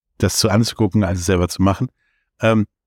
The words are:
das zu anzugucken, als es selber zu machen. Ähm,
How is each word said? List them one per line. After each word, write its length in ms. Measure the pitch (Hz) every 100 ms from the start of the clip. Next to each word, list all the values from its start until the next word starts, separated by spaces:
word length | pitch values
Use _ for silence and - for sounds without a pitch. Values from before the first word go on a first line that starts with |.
| _ -
das 200 | 95 -
zu 120 | 110
anzugucken, 540 | 104 117 - 107 107
als 160 | 95 92
es 60 | 85
selber 240 | 90 87
zu 120 | -
machen. 280 | 95 95 127 - _ _ _ _
Ähm, 260 | 110 110 104 _